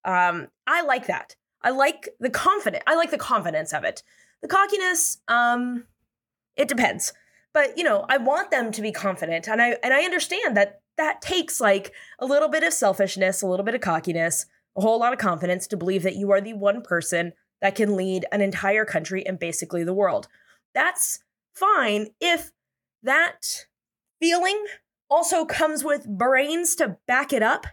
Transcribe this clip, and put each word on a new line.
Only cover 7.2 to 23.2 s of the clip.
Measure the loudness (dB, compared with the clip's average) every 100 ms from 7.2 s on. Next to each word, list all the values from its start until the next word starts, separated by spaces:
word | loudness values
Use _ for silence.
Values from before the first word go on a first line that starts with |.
| _ _ _
But, | 0 0 0
you |
know, | 0 0 0
I | 0
want | 2 0 0
them | -2 -2
to | -4
be | -6
confident. | -4 -4 -4 -4 -4 -2
And | 0
I, | 2 0
and | 2
I | 2
understand | 2 -2 -2 -2 0 2
that | 2 -2 _ -4
that | -2 -4
takes, | -2 -2 -2 0
like, | 2 2 0 -18 -20 -10
a |
little | 0 2 4
bit | 2
of | 0
selfishness, | 2 2 2 0 2 0 0
a | -2
little | 0
bit | -2
of | -2
cockiness, | 0 -2 -2 -2 0 -2 -6 _ _
a | -2
whole | 2 2
lot | 2
of | 0
confidence | -2 0 -2 -2 -4
to | -4
believe | 0 0
that | 0 -2
you | 2
are | 2
the | 2
one | -2 0 0
person | -2 -2 0 -2 -2 -8 _ _
that | -2
can | 0 0
lead | 0 0 -2 -2
an | 0
entire | 0 0 0 2 0
country | -2 -4 -6 -6
and | -6
basically | -6 -6 -6 -4
the | -2
world. | 0 2 0 -6 _ _ _ _
That's | -2 -2 -2 -4 -6 _ _ _
fine | -2 2 2 2 -2 -4 _
if | 0 0 -4 _ _ _ _ _
that | 0 0